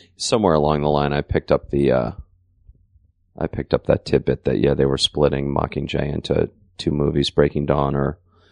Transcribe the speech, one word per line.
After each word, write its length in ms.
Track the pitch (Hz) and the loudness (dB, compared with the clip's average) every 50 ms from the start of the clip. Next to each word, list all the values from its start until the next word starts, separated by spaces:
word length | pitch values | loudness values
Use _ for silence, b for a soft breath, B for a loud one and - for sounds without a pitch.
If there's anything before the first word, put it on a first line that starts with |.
| B B B | B B B
somewhere 380 | - - - 131 113 104 90 78 | -10 -4 -2 0 2 4 4 4
along 260 | 76 73 76 76 73 | 4 4 2 2 2
the 80 | 73 73 | 2 0
line, 240 | 73 71 71 71 | 2 2 0 0
I 80 | 71 73 | -2 -2
picked 320 | - - - 80 - - | -4 -2 -2 -2 0 2
up 160 | 73 69 - - | 0 0 0 -2
the, 220 | 71 69 69 65 | -2 0 2 2
uh, 180 | 64 64 58 60 - - - _ _ _ _ _ _ _ _ - - _ _ _ _ _ _ _ _ _ _ _ _ - | 2 2 0 -4 -8 -12 -18 _ _ _ _ _ _ _ _ -20 -20 _ _ _ _ _ _ _ _ _ _ _ _ -6
I 80 | 78 | -6
picked 280 | - - - - - - | -6 -4 -6 -4 -2 -4
up 120 | - - | -2 0
that 200 | - - - - | 0 0 0 0
tidbit 380 | - 73 67 - 69 64 - - | 0 -2 0 0 0 -4 -2 -2
that, 120 | 67 62 50 | -2 2 4
yeah, 140 | - 71 69 | 4 4 4
they 120 | 71 69 | 2 2
were 120 | 67 67 69 | 0 2 -2
splitting 560 | - - - 73 73 69 71 69 69 71 71 | -2 -4 0 0 0 2 0 0 -4 -4 -4
Mockingjay 580 | - - - - 69 71 - - - - 73 | -4 -6 -6 -6 -8 -8 -4 -4 -4 -4 -4
into 360 | 73 80 - - - - - - _ _ _ _ _ - | -6 -6 -4 -2 0 0 0 -2 _ _ _ _ _ -6
two 120 | - 82 | -4 -4
movies: 380 | 73 73 71 73 78 73 69 - | -2 0 0 0 0 0 -2 -2
Breaking 380 | - 76 73 73 - 76 73 | 2 2 2 2 0 -4 -2
Dawn 280 | 71 71 71 69 69 69 | -2 0 0 0 -2 0
or 240 | 69 69 73 80 _ b b b b b b | -2 -2 -2 -4 _ b b b b b b